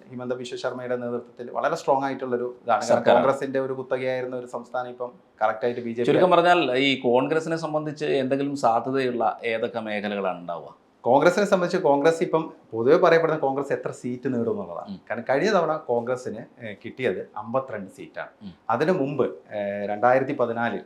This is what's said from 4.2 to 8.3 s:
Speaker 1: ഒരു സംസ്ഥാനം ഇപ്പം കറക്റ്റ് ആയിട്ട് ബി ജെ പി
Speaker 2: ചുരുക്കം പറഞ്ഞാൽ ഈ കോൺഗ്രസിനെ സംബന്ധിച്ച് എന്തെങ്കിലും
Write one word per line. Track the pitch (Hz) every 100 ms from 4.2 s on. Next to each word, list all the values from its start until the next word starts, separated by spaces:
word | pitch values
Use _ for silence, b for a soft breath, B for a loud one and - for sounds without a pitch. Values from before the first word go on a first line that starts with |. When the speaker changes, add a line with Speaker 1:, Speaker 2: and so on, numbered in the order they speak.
| 123 127
Speaker 1:
ഒരു | 123
സംസ്ഥാനം | 123 117 127 123
ഇപ്പം | 123 123 - _ -
കറക്റ്റ് | 110 110
ആയിട്ട് | 123 123
ബി | 117
ജെ | 117
പി | 120
Speaker 2:
ചുരുക്കം | 156 180
പറഞ്ഞാൽ | 175 175 175 135 127
ഈ | 139 131
കോൺഗ്രസിനെ | 127 123 139 156 156 160
സംബന്ധിച്ച് | 156 151 151 147
എന്തെങ്കിലും | 147 143 127